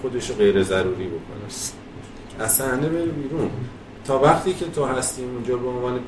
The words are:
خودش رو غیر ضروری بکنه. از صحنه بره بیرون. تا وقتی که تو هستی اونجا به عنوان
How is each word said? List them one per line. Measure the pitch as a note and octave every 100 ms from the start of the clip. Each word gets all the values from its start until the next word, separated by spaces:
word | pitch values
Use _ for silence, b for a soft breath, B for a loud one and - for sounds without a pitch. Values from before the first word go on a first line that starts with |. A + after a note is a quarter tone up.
خودش | C3 B2 A#2+
رو | A2
غیر | G2+ G2
ضروری | F#2+ F#2+ F#2 F2+ F#2
بکنه. | E2 - - G#2 - - - - - - - - -
از | A2
صحنه | - C3+ B2+ D3+
بره | E3
بیرون. | E3 D3 C3+ D#3+ G#2 - - - - -
تا | - C3+
وقتی | D3 - F#3
که | F3+
تو | E3+ D3
هستی | C3 B2+ B2 -
اونجا | B2 B2 A2+ B2
به | B2+
عنوان | B2 B2 B2